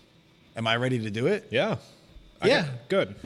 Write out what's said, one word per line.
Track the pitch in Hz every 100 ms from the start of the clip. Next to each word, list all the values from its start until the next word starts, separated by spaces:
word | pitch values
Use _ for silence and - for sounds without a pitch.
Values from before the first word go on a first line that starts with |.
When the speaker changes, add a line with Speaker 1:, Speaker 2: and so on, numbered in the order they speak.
| _ _ _ _ _ 113
Speaker 1:
Am | 113
I | 117
ready | 131 127
to | 110
do | 107 143
it? | 202 -
Speaker 2:
Yeah. | 113 214 - - - - - - -
I | 202
Speaker 1:
Yeah. | 277
Speaker 2:
got, | 147 123 -
good. | 190 101 101